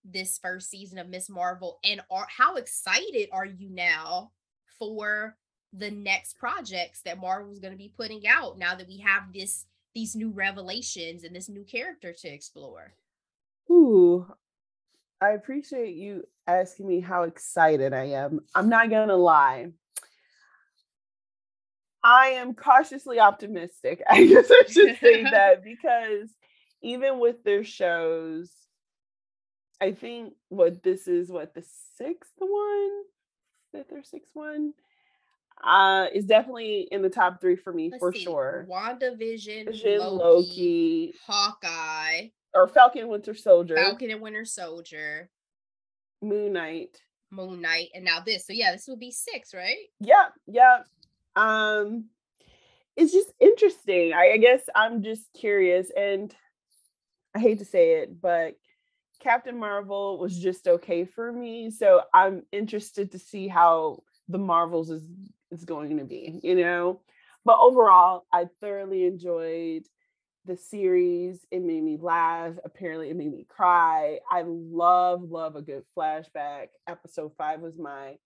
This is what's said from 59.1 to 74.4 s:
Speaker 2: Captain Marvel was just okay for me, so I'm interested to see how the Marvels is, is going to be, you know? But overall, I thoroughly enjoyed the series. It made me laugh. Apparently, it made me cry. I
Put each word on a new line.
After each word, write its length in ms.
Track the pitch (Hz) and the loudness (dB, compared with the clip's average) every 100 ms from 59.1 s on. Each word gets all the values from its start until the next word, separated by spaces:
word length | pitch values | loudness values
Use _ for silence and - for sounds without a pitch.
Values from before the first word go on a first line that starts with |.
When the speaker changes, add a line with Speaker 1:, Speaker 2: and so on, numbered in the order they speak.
| _ | _
Speaker 2:
Captain 380 | 262 240 247 240 | -2 -2 -2 -10
Marvel 640 | 214 202 196 202 202 180 | -8 -8 -6 -6 -6 -6
was 180 | 185 175 | -8 -6
just 300 | 185 180 - | -6 -4 0
okay 380 | 170 - 170 185 | 0 0 -6 -6
for 260 | - 233 | -10 -10
me, 400 | 240 240 226 226 | -10 -12 -12 -12
so 300 | 220 208 180 - | 0 6 6 6
I'm 300 | 185 196 190 - | 4 4 -2 -10
interested 600 | 202 214 214 214 - 202 | -8 -8 -8 -10 -10 -10
to 60 | 185 | -12
see 280 | - 208 190 | -16 -12 -4
how 560 | 180 170 165 160 - _ _ - | 4 4 4 -2 -8 _ _ -10
the 80 | 180 | -8
Marvels 540 | 190 170 170 170 165 | 0 0 0 -4 -6
is, 160 | 160 160 180 196 _ _ | -12 -14 -20 -20 _ _
is 160 | 170 170 | -20 -12
going 320 | 156 147 151 | -12 -6 -8
to 60 | |
be, 360 | 135 - - 160 | -8 -14 -14 -10
you 120 | 170 180 | -2 0
know? 460 | 175 175 175 185 _ _ _ _ 233 | 2 0 -4 -6 _ _ _ _ 4
But 120 | 226 | 6
overall, 680 | 247 254 214 185 180 180 _ | 8 6 8 8 8 2 _
I 140 | 175 175 _ | -2 -2 _
thoroughly 440 | 208 202 196 190 180 | -10 -10 -6 -2 -2
enjoyed 800 | 185 175 170 165 165 165 160 - _ _ _ _ _ 185 | -4 -8 -6 -6 -8 -8 -10 -14 _ _ _ _ _ -14
the 120 | 180 | -14
series. 880 | - 208 185 180 180 175 180 180 _ | -12 -4 0 2 0 -2 -6 -12 _
It 100 | 185 | -8
made 180 | 175 160 | -6 -4
me 140 | 156 151 | -6 -6
laugh. 540 | 170 165 165 170 165 170 - | -2 0 0 -4 -10 -12 -20
Apparently, 440 | _ 180 160 151 | _ -12 -10 -10
it 60 | 170 | -10
made 160 | 151 | -10
me 140 | 135 - | -12 -18
cry. 720 | - 180 175 165 156 151 156 - | 0 2 4 4 0 -2 -6 -6
I 140 | 185 | -6